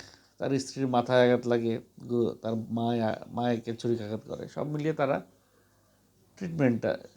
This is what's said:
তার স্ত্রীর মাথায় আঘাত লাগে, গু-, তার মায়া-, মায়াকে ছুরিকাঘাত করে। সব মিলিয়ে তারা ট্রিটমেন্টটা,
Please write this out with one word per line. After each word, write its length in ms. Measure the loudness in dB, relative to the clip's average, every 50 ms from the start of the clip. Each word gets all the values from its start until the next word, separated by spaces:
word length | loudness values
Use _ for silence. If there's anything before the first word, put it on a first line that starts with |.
| -8 -16 -20 -20 _ _ _ _
তার 220 | -2 0 0 -2
স্ত্রীর 280 | -2 -4 -4 -4 -2 2
মাথায় 460 | 2 2 2 4 6 6 8 6 6
আঘাত 140 | 4 2 2
লাগে, 320 | 0 2 2 0 -2 -2 -6 -10 _ -18 -8 -2
গু-, 260 | 0 2 2 2 0 -4
তার 140 | -4 -4 -4
মায়া-, 680 | -4 -4 -4 -4 -2 0 0 0 2 0 0 -2 -4 -8 -8
মায়াকে 480 | -6 -2 0 0 0 0 -2 -6 -8
ছুরিকাঘাত 440 | -4 -2 -2 -2 -2 -2 -6 -8 -8 -8 -10
করে। 200 | -10 -10 -10 -10
সব 200 | -8 -8 -6 -4
মিলিয়ে 260 | -4 -4 -2 -2 -2
তারা 320 | 0 0 0 0 -2 -4 -10 _ _ _ _ _ _ _ _ _ _ _ _ _ _ _ _ _ _ _ _ _ -10
ট্রিটমেন্টটা, 600 | -8 -6 0 2 4 4 4 2 0 -2 -2 -2 -6 -14 -20